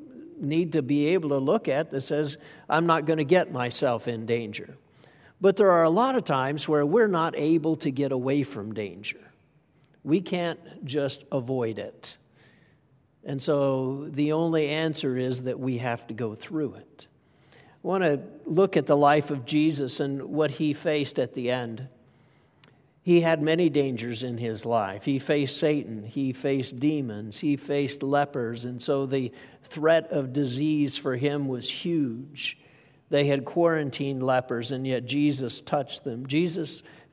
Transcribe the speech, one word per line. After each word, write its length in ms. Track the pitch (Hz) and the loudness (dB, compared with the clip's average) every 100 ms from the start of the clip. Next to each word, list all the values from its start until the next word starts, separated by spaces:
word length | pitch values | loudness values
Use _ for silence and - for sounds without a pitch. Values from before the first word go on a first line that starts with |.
| - - - 302 | -18 -18 -18 -8
need 360 | 143 160 175 | -2 0 0
to 60 | 156 | 0
be 280 | 127 147 147 | 2 2 2
able 220 | 185 151 | 2 0
to 80 | 139 | 0
look 280 | 135 208 - | 2 0 0
at 240 | 135 165 | -2 -2
that 120 | 139 | -4
says, 360 | - 147 147 - - - - | -2 -2 -2 -6 -14 -16 -2
"I'm 180 | 156 170 | 2 4
not 200 | 160 156 | 2 2
gonna 180 | 160 | 0
get 260 | 143 180 - | 4 4 2
myself 560 | 131 120 - 139 113 - | -2 -4 0 0 0 -2
in 200 | 113 110 | -6 -2
danger." 500 | 117 110 104 - 135 _ _ - _ - _ | -2 -2 -10 -14 -18 _ _ -20 _ -20 _
But 160 | 190 196 | 4 6
there 160 | 196 | 6
are 100 | 175 | 8
a 80 | 160 | 6
lot 240 | 180 262 | 4 2
of 80 | 254 | 2
times 460 | - 135 135 151 - | 0 0 0 -2 2
where 180 | 151 147 | 2 4
we're 220 | 214 214 | 4 4
not 260 | 170 165 143 | 4 0 0
able 380 | 151 165 160 156 | 2 2 2 0
to 120 | 147 | -2
get 220 | 131 139 | -2 0
away 320 | 131 131 143 | 0 0 0
from 300 | 135 110 104 | 0 -6 -8
danger. 580 | 107 101 87 104 - - _ _ _ _ _ _ _ | -6 -8 -8 -12 -12 -18 _ _ _ _ _ _ _
We 160 | 135 180 | -2 0
can't 640 | 180 180 170 - - - | 0 -4 -4 -6 -12 -14
just 400 | 160 143 139 - - | -6 -2 -2 -4 -6
avoid 480 | 139 120 131 113 107 | -6 -4 -4 -4 -6
it. 360 | 104 - - - _ _ _ _ _ _ _ _ _ _ | -10 -12 -14 -14 _ _ _ _ _ _ _ _ _ _
And 180 | - 139 | -8 -4
so 640 | 160 143 139 131 131 139 156 | 0 2 4 2 -2 -4 -6
the 220 | 143 147 | -2 2
only 380 | 156 165 160 143 | 2 2 2 2
answer 480 | 156 160 147 139 127 | 0 -2 -2 -2 0
is 260 | 127 127 | -2 -2
that 160 | 127 127 | -4 -4
we 200 | 131 120 | -4 -2
have 280 | 123 117 - | -2 -4 -6
to 80 | |
go 220 | 113 117 107 | -6 -6 -6
through 380 | - 160 135 | -8 -4 -4
it. 340 | - - - - _ _ _ _ | -6 -18 -20 -20 _ _ _ _
I 40 | - - _ | -20 -20 _
want 220 | 175 190 | -4 2
to 160 | 170 139 - - | 2 2 -4 -14
look 320 | - 160 190 175 | -2 2 4 2
at 100 | 139 | 4
the 100 | 143 | 6
life 360 | 143 151 147 | 6 6 2
of 120 | 139 117 | -4 0
Jesus 520 | 151 156 143 127 - | 2 2 2 -2 -2
and 240 | 139 139 | -2 -4
what 300 | 131 151 151 | -4 0 0
he 220 | 135 151 | 0 -2
faced 440 | - 170 151 139 - | 0 0 0 0 -2
at 160 | 127 | -2
the 160 | - 120 | -2 -2
end. 380 | 127 120 113 131 - _ _ _ _ _ _ - _ _ _ | -2 -4 -8 -12 -18 _ _ _ _ _ _ -20 _ _ _
He 200 | 185 170 | 4 6
had 200 | 165 160 | 6 4
many 280 | 151 160 170 | 2 4 4
dangers 520 | 143 135 120 117 113 | 4 0 -2 -4 -6
in 140 | 127 117 | -6 -4
his 300 | 120 107 117 | -4 -4 0
life. 400 | 117 98 104 147 | 0 0 -2 -2
He 120 | 135 | -2
faced 380 | 135 147 135 - | 0 0 0 0
Satan. 480 | 156 147 - 110 | 2 0 -4 -10
He 300 | 110 139 135 | -8 -4 -4
faced 440 | 127 143 139 123 123 | -2 -2 -2 -2 -2
demons. 640 | 147 151 127 104 110 - | 0 0 -2 -8 -8 -4
He 160 | 151 139 | -2 -2
faced 460 | - 143 135 139 | 0 -2 -2 -2
lepers. 640 | 139 143 139 135 117 117 123 | 0 2 2 -2 -4 -6 -8
And 140 | 123 | -6
so 260 | - 139 135 | 0 0 0
the 260 | 135 123 - - - | -2 -4 -8 -20 -20
threat 420 | - 160 156 160 160 | -16 0 4 4 2
of 220 | 156 131 | -2 -2
disease 640 | 135 135 123 156 151 143 - | -2 0 0 0 2 0 -2
for 180 | 139 123 | -2 -2
him 320 | 143 147 139 | 0 -2 -2
was 220 | 123 - | -4 -4
huge. 880 | - 175 165 131 113 139 143 - - - - _ _ - | -4 -2 0 0 -4 -10 -8 -8 -8 -16 -20 _ _ -2
They 160 | 143 | 2
had 220 | 143 139 123 | 2 0 0
quarantined 760 | 175 170 160 143 - 139 135 | 2 2 2 -2 -4 -4 -2
lepers, 480 | 127 127 - 120 117 | 0 0 0 -4 -4
and 160 | 131 131 | -4 -2
yet 200 | 123 117 | -4 -2
Jesus 560 | 143 147 131 120 - | 0 2 0 -4 -6
touched 420 | - 147 135 - | -2 -2 -2 -8
them. 220 | 135 117 131 | -8 -8 -2
Jesus 560 | 151 175 165 151 - - - - | 0 0 -2 -6 -8 -12 -20 -16